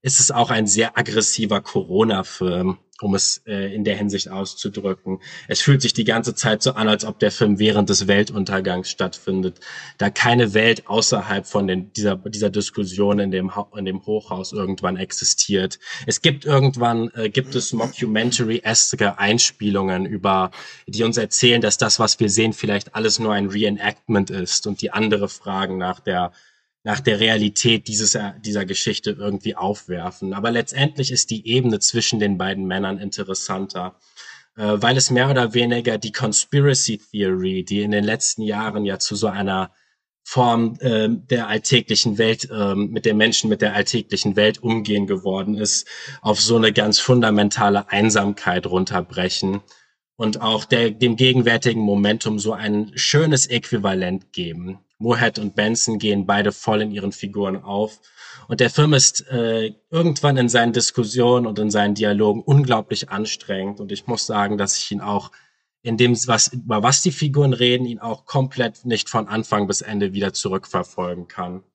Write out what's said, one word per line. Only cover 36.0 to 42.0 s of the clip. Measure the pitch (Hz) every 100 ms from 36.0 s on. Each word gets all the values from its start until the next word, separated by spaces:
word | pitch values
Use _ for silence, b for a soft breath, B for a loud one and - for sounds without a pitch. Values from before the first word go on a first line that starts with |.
| 110
Conspiracy | - 113 101 - 143 143 127 - 107
Theory, | _ 107 95 92 92 95
die | 90 101
in | 104
den | 104
letzten | 104 113 - -
Jahren | 107 104 110 104
ja | 101 95
zu | -
so | 104 107
einer | 98 98 95 92 _ _ _ _ _
Form, | - - 120 117 113 110
ähm, | 131 110 110 117 -
der | 120 110
alltäglichen | 110 - 127 - 110